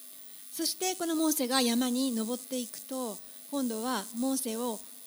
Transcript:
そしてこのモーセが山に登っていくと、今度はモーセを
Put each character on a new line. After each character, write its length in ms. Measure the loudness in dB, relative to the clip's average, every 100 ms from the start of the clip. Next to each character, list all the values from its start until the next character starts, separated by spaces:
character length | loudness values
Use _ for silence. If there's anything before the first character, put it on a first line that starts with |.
| -18 -18 -18 -18 -10
そ 140 | -2 -2
し 100 | 0
て 180 | 0
こ 120 | 0 2
の 100 | 4
モ 140 | 4
ー 20 |
セ 160 | 4 4
が 140 | 4
山 260 | 6 4 2
に 240 | 2 2
登 260 | 2 0 -2
っ 20 |
て 180 | -2 -4
い 80 | -4
く 120 | -8
と、 360 | -6 -4 -4 -6 -12 -16 -4
今 160 | 0 2
度 160 | 0
は 220 | 0 0 -2
モ 200 | 0 2
ー 20 | 2
セ 200 | 0 -2
を 220 | -2 -4 -8 -18